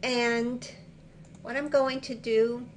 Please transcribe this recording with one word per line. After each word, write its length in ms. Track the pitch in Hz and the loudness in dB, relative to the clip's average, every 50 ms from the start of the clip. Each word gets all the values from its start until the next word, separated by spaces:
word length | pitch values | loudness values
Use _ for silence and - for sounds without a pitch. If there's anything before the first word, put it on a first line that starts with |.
| - | -2
and 640 | 254 247 240 240 233 233 233 233 240 254 247 - - - - - - - - - - - - - - - - - | 0 0 2 2 2 2 2 0 -2 -4 -6 -8 -12 -16 -18 -20 -20 -20 -20 -20 -20 -20 -20 -20 -20 -20 -16 -12
what 140 | - 240 | -6 -4
I'm 120 | 277 294 294 | -4 -4 2
going 320 | 294 277 269 262 262 262 262 | 4 4 4 4 0 -4 -6
to 120 | - 254 | -8 -10
do 520 | 220 - 240 220 220 226 233 240 247 247 240 - | -6 -2 2 4 4 4 4 2 -4 -8 -12 -16